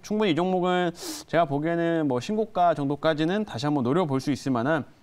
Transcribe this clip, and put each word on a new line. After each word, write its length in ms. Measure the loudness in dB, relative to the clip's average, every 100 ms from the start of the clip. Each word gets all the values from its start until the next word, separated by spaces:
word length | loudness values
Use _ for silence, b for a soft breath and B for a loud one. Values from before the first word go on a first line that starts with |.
충분히 280 | -4 0 2
이 40 | 2
종목은 560 | 0 0 2 2 0 -4 B -12 B
제가 200 | 0 2
보기에는 600 | 0 0 0 0 0 0
뭐 120 | 0
신고가 560 | -2 -2 -2 2 2 2
정도까지는 720 | -2 0 0 2 0 0 -4
다시 200 | -4 -2
한번 180 | 0
노려볼 380 | 2 2 0 -2
수 100 | -2
있을 200 | -2 -2
만한 340 | 0 0 -2 -4 -14